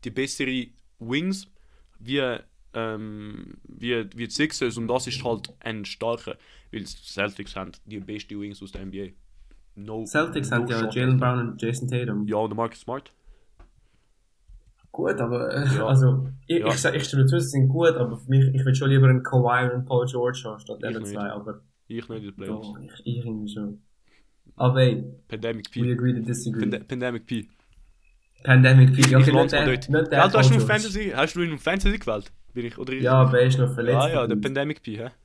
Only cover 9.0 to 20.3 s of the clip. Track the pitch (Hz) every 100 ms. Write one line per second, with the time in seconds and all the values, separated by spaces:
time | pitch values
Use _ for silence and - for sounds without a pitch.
9 | 95 98 _ - - - _ - 101 110
10 | 107 151 160 165 135 123 120 117 113 120
11 | 127 131 123 123 117 - 113 127 127 127
12 | 120 104 104 104 110 107 113 - - 131
13 | - _ - - _ _ - _ _ _
14 | _ _ _ _ _ - _ _ _ -
15 | 90 104 117 120 - 135 139 131 110 135
16 | 131 131 - - - 165 110 117 165 160
17 | - 139 135 170 - 139 131 147 170 160
18 | 120 113 127 135 135 131 131 131 135 135
19 | 131 127 127 131 123 123 127 123 127 123
20 | 127 127 123